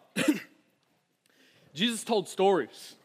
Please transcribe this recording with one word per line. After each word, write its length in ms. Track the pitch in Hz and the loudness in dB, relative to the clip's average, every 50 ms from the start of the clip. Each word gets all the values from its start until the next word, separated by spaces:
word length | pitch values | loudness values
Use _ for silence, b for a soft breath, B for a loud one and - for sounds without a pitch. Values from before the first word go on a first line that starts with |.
| _ _ - | _ _ -8
<clears throat> 100 | 196 - - 262 180 - - _ _ _ _ _ _ _ _ _ _ _ _ _ _ _ b b b b b b b b b b | -2 0 0 0 0 -2 -14 _ _ _ _ _ _ _ _ _ _ _ _ _ _ _ b b b b b b b b b b
Jesus 280 | 147 214 240 226 - - | -2 -2 -2 -2 -4 -4
told 240 | - 233 202 165 | -2 -2 -2 -2
stories, 680 | - - - 190 196 196 156 113 - - - - - - - _ | -2 0 2 4 4 4 4 2 -2 -8 -16 -20 -20 -20 -20 _